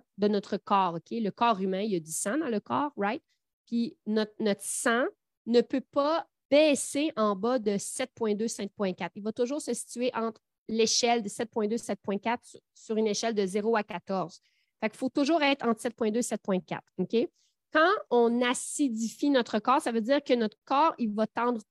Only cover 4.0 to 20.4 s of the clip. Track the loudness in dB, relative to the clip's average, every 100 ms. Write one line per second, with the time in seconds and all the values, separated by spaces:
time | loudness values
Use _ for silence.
4 | -4 -2 -2 -2 -2 -2 -4 -2 0 2
5 | 0 -6 _ _ 0 2 2 -2 -4 -2
6 | 0 0 -4 _ 2 6 6 4 0 -2
7 | -2 0 0 0 0 0 0 -2 -4 -8
8 | -8 -4 -2 -2 -2 -4 -8 -4 -4 -4
9 | -8 -8 -8 -4 -2 -4 -6 -8 -8 -4
10 | -4 -2 -6 -6 _ _ -6 0 2 2
11 | 2 2 -2 -6 -6 -2 -2 -2 -4 -8
12 | -4 -4 -2 -6 -8 -20 _ _ -6 -2
13 | 0 0 -2 0 0 0 0 0 0 -8
14 | -6 -4 -4 -10 _ _ _ -6 -6 -4
15 | -4 0 2 4 4 2 0 -2 -4 -2
16 | -2 0 -2 -4 -2 -2 -2 -10 -10 -6
17 | -2 0 -2 _ _ _ _ 4 4 2
18 | 2 4 4 4 2 0 -4 -2 -2 -2
19 | -6 -2 2 2 2 0 2 2 2 -2
20 | 2 0 2 2